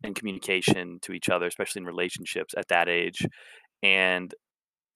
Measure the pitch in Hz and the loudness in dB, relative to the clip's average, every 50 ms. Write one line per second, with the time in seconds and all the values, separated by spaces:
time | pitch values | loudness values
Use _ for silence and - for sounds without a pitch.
0 | - 107 95 - 110 104 95 92 - - 95 92 - - 98 92 87 90 85 90 | -8 -8 -8 -6 -6 -6 -6 -4 -2 0 0 2 4 4 2 2 0 -4 -10 -12
1 | - - 90 - - - 90 87 87 87 - - 98 - - 101 90 87 85 87 | -10 -8 -8 -4 0 0 2 2 2 0 -2 -4 -4 -4 -6 -6 -8 -6 -4 -2
2 | 90 90 - - - - - 87 82 - - - 95 - 87 85 85 87 85 87 | -2 -2 -4 -6 -8 -6 -6 -6 -6 -4 -4 -6 0 2 4 4 4 4 2 2
3 | 87 90 92 - - - - - - - - - - _ _ _ 101 98 95 95 | 0 0 -2 -4 -4 -6 -6 -10 -18 -20 -20 -20 -20 _ _ _ 4 4 6 6
4 | 92 92 92 90 90 90 - - _ _ _ _ _ _ _ _ _ _ _ | 6 4 4 2 -2 -4 -10 -16 _ _ _ _ _ _ _ _ _ _ _